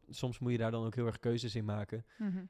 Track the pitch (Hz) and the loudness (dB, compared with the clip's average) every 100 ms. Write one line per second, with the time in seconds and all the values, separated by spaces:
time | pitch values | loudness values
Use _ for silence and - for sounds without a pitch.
0 | - - 127 120 123 120 113 113 113 110 | -14 -4 -4 0 2 2 2 2 0 2
1 | 117 107 120 117 120 110 104 104 101 110 | 0 2 2 2 0 -2 0 0 -2 -6
2 | - - 214 185 185 | -8 -4 -2 -2 -6